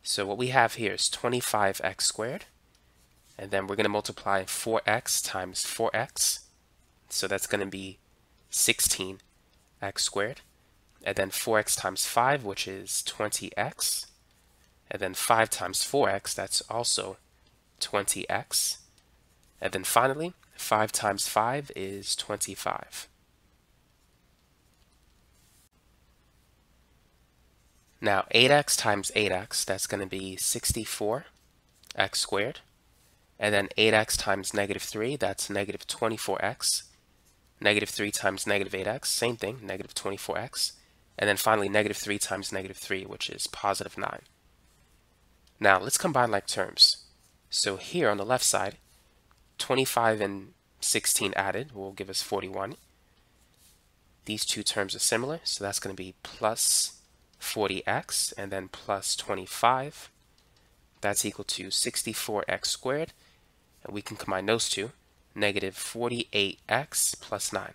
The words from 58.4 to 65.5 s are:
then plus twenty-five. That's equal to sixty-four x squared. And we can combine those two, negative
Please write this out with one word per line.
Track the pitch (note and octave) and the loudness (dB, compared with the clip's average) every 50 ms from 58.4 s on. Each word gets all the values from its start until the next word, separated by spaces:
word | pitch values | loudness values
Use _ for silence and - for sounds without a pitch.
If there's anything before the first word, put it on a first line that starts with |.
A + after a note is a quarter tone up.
| G2+ G2 | -8 -6
then | G2 F#2+ F#2+ F#2 | -4 -6 -6 -6
plus | - - - - G#2 G2 - - - | -12 -16 -4 -2 -2 -2 0 -2 -4
twenty-five. | - - - G#2 F#2+ F#2 - - - - A#2 B2+ C3 C3+ C#3+ - - - - _ _ _ _ _ _ _ _ _ _ _ _ _ _ _ _ _ _ | -4 -2 -4 -4 -4 -4 -8 -4 4 6 6 6 6 0 -6 -10 -14 -20 -20 _ _ _ _ _ _ _ _ _ _ _ _ _ _ _ _ _ _
That's | - G#2 G2+ - - | -2 0 0 2 0
equal | G#2 G2 - G2+ | -2 -4 -6 -6
to | - - - F#2 G2 | -6 -6 -6 -4 -2
sixty-four | F#2+ - - B2 - - - - G#2+ - - - A2 G#2 - - | -2 0 0 0 -2 -2 -4 -2 -4 -4 -4 -2 -2 -2 0 0
x | - G2+ - - | -2 -2 -2 -4
squared. | - - - B2+ C3+ D3 D#3+ - - _ _ _ _ _ _ _ _ _ _ _ _ _ _ | -4 -2 -2 -4 -2 -2 -4 -6 -8 _ _ _ _ _ _ _ _ _ _ _ _ _ _
And | - - | -10 -10
we | G#2 | -8
can | G2+ - A2 G2+ | -8 -8 -10 -10
combine | - - G2 F#2 F#2+ | -6 -4 -2 -2 2
those | G2+ A2+ A#2 - - | 2 2 2 2 0
two, | - - G2 A#2 - _ _ _ _ _ _ _ _ | 0 -2 -4 -6 -6 _ _ _ _ _ _ _ _
negative | - G2+ G#2 | 0 0 2